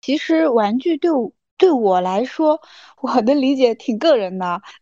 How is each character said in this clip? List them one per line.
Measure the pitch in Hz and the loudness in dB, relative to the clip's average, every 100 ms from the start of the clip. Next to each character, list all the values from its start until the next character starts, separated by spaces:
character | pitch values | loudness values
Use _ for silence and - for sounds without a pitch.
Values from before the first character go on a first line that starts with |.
其 | - 294 | -6 -4
实 | - 320 320 | 0 0 2
玩 | 233 208 233 | 0 0 -2
具 | 339 320 | -2 -2
对 | 339 | 0
我， | 294 220 - _ - | -2 -4 -10 _ 0
对 | 370 | 2
我 | 277 208 180 | 2 2 2
来 | 180 190 254 | 0 -2 -4
说， | - 311 311 - - - _ | -2 0 0 -6 -20 -20 _
我 | 254 254 | -4 0
的 | 220 294 | 2 2
理 | 262 277 | 0 2
解 | 247 226 | 2 0
挺 | - 214 | -4 0
个 | 330 262 | 2 2
人 | 190 190 | 0 -6
的， | 180 175 - - | -6 -6 -10 -8